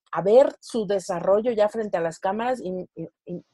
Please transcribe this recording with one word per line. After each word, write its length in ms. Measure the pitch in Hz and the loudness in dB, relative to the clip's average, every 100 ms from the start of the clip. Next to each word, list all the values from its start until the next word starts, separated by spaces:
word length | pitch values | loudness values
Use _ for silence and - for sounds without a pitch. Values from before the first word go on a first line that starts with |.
| _ | _
a 100 | 160 | -2
ver 320 | 175 233 294 - | 6 6 6 2
su 260 | - 233 196 | -8 -6 -2
desarrollo 680 | 202 175 175 170 202 240 | -4 -4 -2 2 2 2
ya 160 | 220 208 | 0 0
frente 280 | 226 214 180 | -2 -4 -4
a 40 | |
las 180 | 165 160 | -4 -4
cámaras 420 | 190 208 240 254 | -4 -2 -4 -4
y, 280 | 180 185 180 | -6 -8 -10
y, 140 | - 165 _ - | -14 -14 _ -14
y, 180 | 175 - | -12 -14